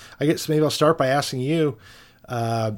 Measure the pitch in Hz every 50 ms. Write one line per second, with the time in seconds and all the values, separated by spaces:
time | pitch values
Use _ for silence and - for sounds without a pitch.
0 | - - - - 143 151 160 - - - 156 151 156 143 - - 151 151 160 -
1 | 139 131 135 147 135 - 143 127 127 139 160 165 156 147 131 - - - - -
2 | - - _ _ - - 127 117 113 113 117 113 113 110 110